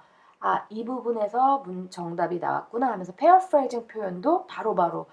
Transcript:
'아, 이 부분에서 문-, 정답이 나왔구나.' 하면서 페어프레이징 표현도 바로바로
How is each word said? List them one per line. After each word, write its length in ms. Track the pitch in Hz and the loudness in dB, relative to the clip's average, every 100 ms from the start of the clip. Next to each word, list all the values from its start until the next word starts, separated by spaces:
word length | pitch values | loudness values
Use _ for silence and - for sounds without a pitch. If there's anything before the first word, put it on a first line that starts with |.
| _ _ _ _ | _ _ _ _
'아, 260 | 196 185 - | -2 -2 -4
이 160 | 214 233 | -10 -6
부분에서 720 | 254 226 226 208 240 269 277 | -6 -4 -2 -2 2 2 2
문-, 300 | 180 185 185 | -2 -10 -10
정답이 500 | - 175 170 165 175 | -10 -8 -2 -2 -2
나왔구나.' 500 | 147 139 - 233 254 | -2 -4 -4 -2 -2
하면서 220 | 202 180 | -2 -8
페어프레이징 760 | - 311 370 370 294 247 240 233 | 2 6 6 6 2 2 -4 -8
표현도 600 | 214 196 180 262 359 - | -8 -8 -2 2 2 0
바로바로 600 | - 220 185 170 165 160 | -4 -2 2 0 0 -10